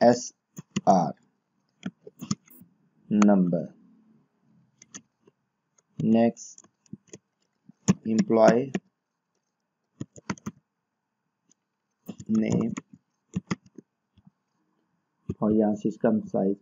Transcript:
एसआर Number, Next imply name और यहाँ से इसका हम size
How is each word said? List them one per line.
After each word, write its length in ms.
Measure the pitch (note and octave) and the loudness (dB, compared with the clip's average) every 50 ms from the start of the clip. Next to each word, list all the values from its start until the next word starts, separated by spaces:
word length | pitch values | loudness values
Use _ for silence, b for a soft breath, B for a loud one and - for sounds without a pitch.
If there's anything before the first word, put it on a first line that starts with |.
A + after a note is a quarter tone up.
| A#2+ | 4
एसआर 1080 | A#2+ A#2+ B2 - - - _ _ _ _ - - _ _ - - - G2 F2+ E2+ C#2 - - _ _ _ _ _ _ _ _ _ _ _ _ - - - _ _ - - _ - - - - _ _ - - - _ _ _ _ _ _ _ _ - A2 | 4 4 4 0 -8 -18 _ _ _ _ -20 -20 _ _ -2 0 2 2 2 0 -2 -6 -10 _ _ _ _ _ _ _ _ _ _ _ _ -14 -14 -14 _ _ -20 -20 _ -14 -14 -14 -14 _ _ -20 -20 -20 _ _ _ _ _ _ _ _ -2 0
Number, 640 | G#2 G#2 G#2 G2+ G2 F#2 F2 F2 E2 C#2+ C2+ - _ _ _ _ _ _ _ _ _ _ _ _ _ _ _ _ _ _ _ _ _ - _ - - - _ _ _ _ _ _ _ _ _ _ _ _ _ _ _ _ _ _ - - | 2 4 4 4 4 2 0 -2 -4 -6 -10 -14 _ _ _ _ _ _ _ _ _ _ _ _ _ _ _ _ _ _ _ _ _ -20 _ -20 -20 -20 _ _ _ _ _ _ _ _ _ _ _ _ _ _ _ _ _ _ -6 -2
Next 600 | A2 A2 A2+ A#2 A#2 - - - - - - - _ _ _ _ _ - - _ _ - - _ _ _ _ _ _ _ _ _ - - _ _ - - - - A2 | 0 2 2 2 2 0 -4 -12 -20 -20 -20 -20 _ _ _ _ _ -20 -20 _ _ -20 -20 _ _ _ _ _ _ _ _ _ -20 -20 _ _ -2 -2 -2 -4 -2
imply 640 | A2+ A2 G2+ - A2+ A2 A2 A2 A2 A#2+ C3+ C#3 C#3 - - _ _ _ _ _ _ _ _ _ _ _ _ _ _ _ _ _ _ _ _ _ _ _ - - _ - - - - - _ - - _ _ _ _ _ _ _ _ _ _ _ _ _ _ _ _ _ _ _ _ _ _ _ _ _ _ _ _ _ _ - - - - - | -2 -2 0 2 4 6 6 6 6 4 0 -4 -8 -10 -10 _ _ _ _ _ _ _ _ _ _ _ _ _ _ _ _ _ _ _ _ _ _ _ -20 -20 _ -18 -16 -16 -16 -14 _ -18 -18 _ _ _ _ _ _ _ _ _ _ _ _ _ _ _ _ _ _ _ _ _ _ _ _ _ _ _ _ _ _ -20 -20 -18 -8 -4
name 420 | A2 A2 G#2+ A2 A#2 A#2 A2 - - - - _ - _ _ _ _ _ _ _ - - - _ - - _ _ _ - - _ _ _ _ _ _ _ _ - _ _ _ _ _ _ _ _ _ _ _ _ _ _ _ _ _ _ _ - G2 - A2+ | -2 -2 0 0 0 -2 -2 -4 -6 -10 -14 _ -20 _ _ _ _ _ _ _ -12 -12 -10 _ -12 -12 _ _ _ -20 -20 _ _ _ _ _ _ _ _ -20 _ _ _ _ _ _ _ _ _ _ _ _ _ _ _ _ _ _ _ -14 -8 -4 -2
और 100 | G#2+ G#2+ | 0 2
यहाँ 220 | G#2+ G#2+ G#2 G#2+ | 2 2 0 0
से 140 | G#2 - A2+ | -2 -4 -6
इसका 200 | G#2 - - A#2 | -4 -2 -2 0
हम 120 | A2 G#2+ | 0 -2
size 360 | G2 F#2+ - G#2+ G2+ G2 G2+ - | -4 -4 -4 -2 -2 -2 -4 -4